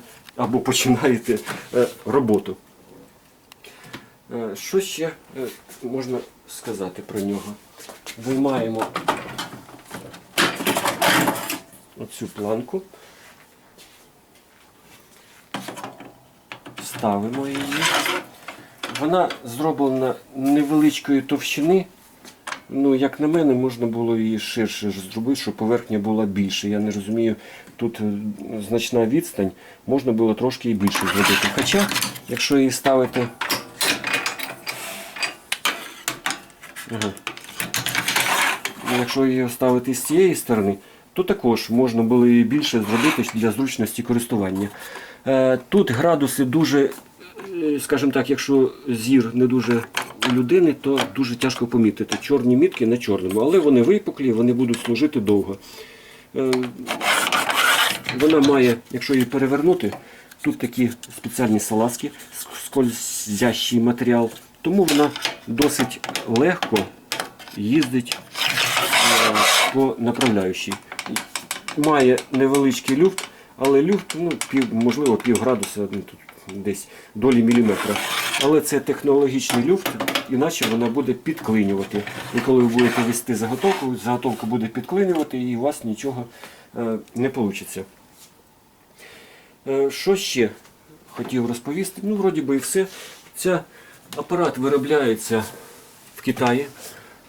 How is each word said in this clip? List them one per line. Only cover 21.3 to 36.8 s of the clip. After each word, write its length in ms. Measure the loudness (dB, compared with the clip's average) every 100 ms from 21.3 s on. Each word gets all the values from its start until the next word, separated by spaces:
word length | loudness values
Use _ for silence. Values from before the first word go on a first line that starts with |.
| -2 -2 0 2 2 2 -8 -20 -20 -20 -20 -14 -14 -6
ну, 220 | 0 2
як 260 | 4 2 0
на 80 | 0
мене, 260 | 4 4
можна 320 | 4 0 -2 -2
було 300 | 0 0 2
її 220 | 0 -2
ширше 520 | -4 -2 -2 -2 -6
ж 100 | -6 -8
зробити, 280 | -6 -2 -2
щоб 140 | -4
поверхня 440 | -2 0 0 0 -2
була 280 | 0 0 0
більше. 420 | 0 -2 -2 -2
Я 100 | 0
не 120 | -2
розумію, 460 | -4 -2 0 0 -2 -8 -20 -20 -6
тут, 240 | -6 -2
е, 120 | -4 -2 -6 -8 -10 -10 -2
значна 380 | -2 0 0 2
відстань, 440 | 0 -2 -2 -4 -4 -16 -14 -2
можна 260 | 0 0
було 220 | 2 2
трошки 360 | 2 -2 -2 -2
і 40 |
більше 240 | 0 0 0
зробити. 500 | -2 0 2 2 0
Хоча, 340 | -2 0 0 0 -2 -6 -8 -8
якщо 300 | -4 2 4
її 120 | 4
ставити, 580 | 2 2 4 2 0 -4 -6 -6 -6 -8 -6 -4 -4 -4 -4 -6 -8 -12 -12 -14 -12 -12 -12 -14 -10 -10 -10 -10 -6 -4 -6 -10 -12 -12 -8 -8 -8 -12 -20 -20 -16